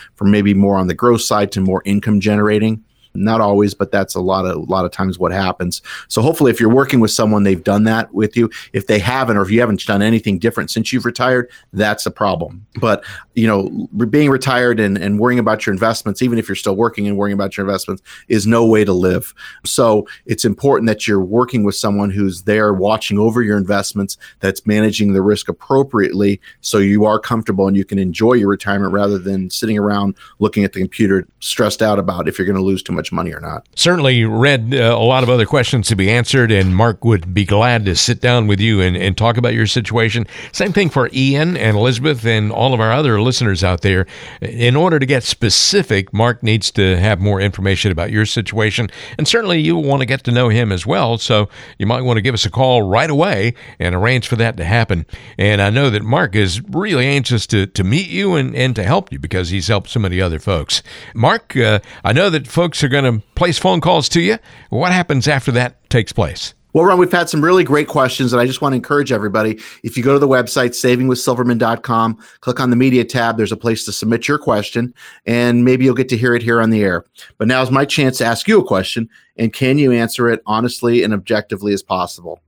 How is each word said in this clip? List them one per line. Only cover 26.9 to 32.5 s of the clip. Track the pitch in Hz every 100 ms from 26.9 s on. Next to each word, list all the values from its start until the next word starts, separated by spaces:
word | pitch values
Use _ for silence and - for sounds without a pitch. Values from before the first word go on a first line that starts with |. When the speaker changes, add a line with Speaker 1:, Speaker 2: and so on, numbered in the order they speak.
| 104 107
Speaker 1:
are | 107
comfortable | - 117 110 98 98
and | 98
you | 95
can | 98
enjoy | 92 82 113
your | 123 101
retirement | 98 107 101 95
rather | 98 101 98
than | 95 98 92
sitting | - 110 104
around | 104 101 101 - - -
looking | 104 107
at | 98
the | 95
computer | 95 - 104 95 - _
stressed | - - 107 -
out | 110 101
about | 92 87 80
if | -
you're |
gonna | 92